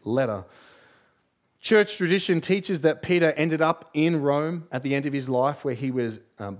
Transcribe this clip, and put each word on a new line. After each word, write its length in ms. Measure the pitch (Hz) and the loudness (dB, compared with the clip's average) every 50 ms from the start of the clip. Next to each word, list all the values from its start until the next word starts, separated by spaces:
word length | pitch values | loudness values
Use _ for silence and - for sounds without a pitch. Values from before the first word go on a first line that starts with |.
| - | -6
letter. 400 | 107 120 135 131 113 104 98 90 - - - - - - - _ _ _ _ _ _ _ _ _ _ _ _ _ _ _ _ | -2 0 0 0 0 -2 -6 -10 -14 -20 -20 -20 -20 -20 -20 _ _ _ _ _ _ _ _ _ _ _ _ _ _ _ _
Church 380 | - - 226 208 202 208 - | 0 4 4 4 4 2 -2
tradition 440 | - 185 160 190 190 - - 175 160 | -4 0 0 0 0 2 0 0 0
teaches 420 | - - 190 202 185 - 185 147 | 2 0 -2 -2 0 -4 -4 2
that 200 | 147 156 147 - | 2 0 0 0
Peter 300 | - - 180 175 165 156 | -2 0 2 4 4 2
ended 280 | 147 151 156 165 160 151 | 2 2 0 0 2 2
up 300 | 160 160 165 - - - - | 2 0 0 -2 -6 -6 -2
in 280 | 151 156 170 170 151 | 0 2 2 2 2
Rome 460 | 139 143 143 147 156 160 175 165 160 - | 2 2 0 0 0 -2 -4 -8 -8 -8
at 140 | - 127 135 | -8 -6 -2
the 100 | 135 143 | -2 -2
end 120 | 139 143 | -2 -2
of 60 | 143 | -2
his 160 | 139 139 127 131 | -4 -4 -4 -2
life, 360 | 127 123 131 143 143 - - | 0 0 0 0 -2 -2 -6
where 100 | 139 120 | -6 -6
he 160 | 107 135 131 | -4 -4 -4
was, 300 | 123 127 120 113 110 110 - _ _ - | -2 -2 -2 -4 -6 -10 -16 _ _ -12
um, 200 | 104 101 98 98 | -12 -12 -12 -12